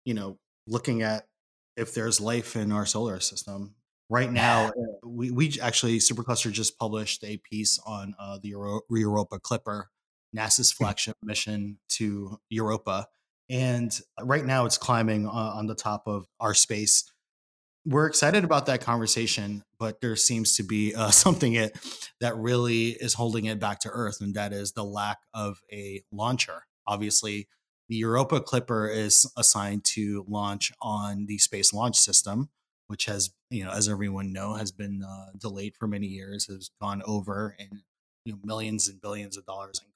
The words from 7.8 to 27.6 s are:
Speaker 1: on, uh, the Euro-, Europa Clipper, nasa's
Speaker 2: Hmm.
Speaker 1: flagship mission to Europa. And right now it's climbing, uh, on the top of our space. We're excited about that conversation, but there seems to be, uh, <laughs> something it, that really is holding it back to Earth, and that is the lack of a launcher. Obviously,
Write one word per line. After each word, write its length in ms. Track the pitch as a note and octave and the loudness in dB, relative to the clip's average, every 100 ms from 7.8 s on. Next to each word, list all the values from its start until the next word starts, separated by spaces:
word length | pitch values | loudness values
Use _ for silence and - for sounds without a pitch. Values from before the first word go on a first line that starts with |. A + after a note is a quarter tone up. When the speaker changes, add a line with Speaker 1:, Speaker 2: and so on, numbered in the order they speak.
| A2 | -2
Speaker 1:
on, 280 | G#2 G2 G2+ | -10 -10 -12
uh, 180 | G2+ G2 | -12 -10
the 120 | G#2 | -10
Euro-, 320 | G2+ G2+ G#2+ - | -8 -4 -4 0
Europa 500 | A2+ G#2 G#2 G2 G2 | 2 4 2 0 -4
Clipper, 500 | - - A2 G#2 G2 _ _ _ _ A2 | -4 -4 -4 -8 -8 _ _ _ _ -2
nasa's 360 | A2 - A#2+ | 2 4 4
Speaker 2:
Hmm. 120 | - | 4
Speaker 1:
flagship 340 | G#2 - A2 - | 2 0 -4 -6
mission 560 | G#2+ G#2 - G#2+ G2+ G2+ - | -4 -4 -2 -2 -4 -8 -6
to 500 | - G#2+ G2+ G2 G#2+ - | -2 -2 -2 -6 -12 -6
Europa. 580 | A2 A2 G#2+ - F#2+ A2 _ _ _ - | -2 0 0 0 -2 -4 _ _ _ -4
And 480 | B2+ B2+ A#2+ A#2 - - - | 0 2 2 0 -4 -8 -6
right 240 | B2+ D3 C3 | 0 2 4
now 200 | C3 A#2 | 4 4
it's 120 | - | 2
climbing, 500 | - A#2 A2 G#2+ G#2 | 2 4 4 2 0
uh, 40 | |
on 360 | A2+ A2 G#2 G#2+ | -2 -4 -4 -6
the 80 | G#2+ | -4
top 320 | G#2+ G#2 A2 | -4 -4 -4
of 180 | G2+ F2+ - | -6 -6 -2
our 140 | A2+ | 2
space. 500 | G2+ - G#2+ G#2 - - _ _ _ _ _ _ _ D#3 | 4 4 2 2 2 2 _ _ _ _ _ _ _ 0
We're 200 | C#3+ D#3 | 2 4
excited 380 | D3+ D3 G#3 | 4 4 4
about 240 | E3+ D3 C3+ | 4 4 4
that 140 | B2+ | 0
conversation, 840 | - A#2 A2 A#2 A2+ - G2+ G2+ - - | 0 0 0 0 0 -2 -4 -8 -10 -6
but 220 | A2 A2 | -6 -2
there 140 | A#2+ G#2+ | -2 2
seems 400 | - A#2 G#2+ - | 2 2 2 2
to 60 | |
be, 300 | F#2+ G#2+ G#2+ | 0 0 0
uh, 160 | A2 G#2+ | 0 6
<laughs> 20 | |
something 420 | - F#3+ - C3 | 8 8 6 4
it, 240 | A#2 A2 - - - - - | 4 2 -2 -12 -12 -14 -4
that 180 | A#2+ A2+ | -2 0
really 520 | A#2 B2 A#2+ A#2 A#2 | 2 2 4 2 2
is 240 | A2+ B2 - | 0 -2 0
holding 300 | A#2 A2+ G#2+ | 0 0 -2
it 140 | G#2+ | -2
back 200 | G#2 G#2 | -2 -2
to 100 | G#2+ | -4
Earth, 320 | A#2+ A2 - | -4 -4 -4
and 140 | G2+ G2+ | -4 -4
that 180 | G2+ | -4
is 200 | G2+ G2+ | -4 -6
the 100 | A2 | -6
lack 360 | G2+ G2+ G#2 G2+ _ | -6 -2 -4 -4 _
of 280 | A2 G#2 G2 _ | -6 -6 -8 _
a 320 | G#2 G2+ G2 - | -14 -12 -12 -12
launcher. 540 | G#2 A#2 D#3+ - D#2+ - _ - | -4 -2 0 -2 -6 -16 _ -4
Obviously, 600 | G#2 G#2+ - G#2+ G#2 G2+ _ | -2 0 0 0 -4 -8 _